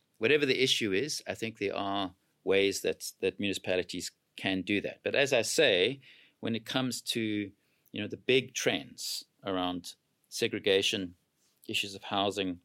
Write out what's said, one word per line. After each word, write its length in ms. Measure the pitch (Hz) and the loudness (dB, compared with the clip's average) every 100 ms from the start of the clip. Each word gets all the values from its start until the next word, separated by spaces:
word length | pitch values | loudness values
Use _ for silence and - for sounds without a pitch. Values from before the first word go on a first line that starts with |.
| _ _ | _ _
whatever 300 | 110 151 139 | 2 4 4
the 160 | 120 | 2
issue 320 | 131 - 110 | 2 2 2
is, 280 | 95 151 - - | 0 0 -4 -6
I 60 | |
think 240 | - 113 113 | -6 -8 -4
there 180 | 98 - | -4 -2
are 380 | 98 98 92 - _ _ | -2 -2 -4 -8 _ _
ways 360 | 92 95 98 95 | 2 4 4 2
that, 240 | 87 - - - | -2 -4 -8 -4
that 180 | 95 - | -2 0
municipalities 720 | 101 92 - 90 85 87 - - _ - | -2 -2 -2 -2 -2 -6 -10 -12 _ -6
can 260 | 98 92 | -2 -2
do 180 | 90 101 | 0 -2
that. 180 | - - | -2 -4
But 120 | - | -2
as 180 | - 139 | 2 4
I 100 | 127 | 2
say, 580 | 110 - 139 90 104 135 - - _ _ | 2 4 6 6 4 0 -12 -20 _ _
when 140 | 113 | -4
it 120 | 113 - | -4 -4
comes 340 | 131 131 113 | -2 -2 -4
to, 180 | - 120 | -4 -4
you 800 | 110 104 98 - _ _ _ 107 | -2 -2 -6 -10 _ _ _ -8
know, 40 | 104 | -8
the 120 | - | -4
big 360 | - 131 135 | 2 2 2
trends 720 | - - 90 65 - - - - _ | -2 -2 -2 -4 -12 -8 -8 -10 _
around 500 | 98 92 90 90 - - _ _ _ | -4 -2 -2 -6 -10 -16 _ _ _
segregation, 840 | - 117 104 101 98 98 110 87 - _ _ _ _ - | -4 -2 0 4 4 4 0 -4 -10 _ _ _ _ -8
issues 260 | 107 101 | -6 -6
of 80 | 98 | -10
housing, 560 | - 101 101 98 95 87 | -4 0 0 0 -4 -6